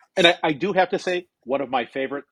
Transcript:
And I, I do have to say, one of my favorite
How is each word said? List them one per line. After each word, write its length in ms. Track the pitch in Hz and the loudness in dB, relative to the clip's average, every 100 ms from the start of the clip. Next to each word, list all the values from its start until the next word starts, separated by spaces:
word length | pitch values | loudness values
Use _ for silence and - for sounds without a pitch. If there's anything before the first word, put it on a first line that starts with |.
| _ 190 | _ 4
And 100 | 170 | 4
I, 120 | 175 | 4
I 100 | 160 | 0
do 200 | 135 196 | -2 0
have 180 | 185 180 | 2 2
to 80 | 185 | 0
say, 300 | 185 180 - _ | -2 -4 -6 _
one 160 | 117 139 | -4 -4
of 100 | 127 | -2
my 160 | 131 117 | -4 -4
favorite 380 | 139 135 139 - | -4 -6 -6 -8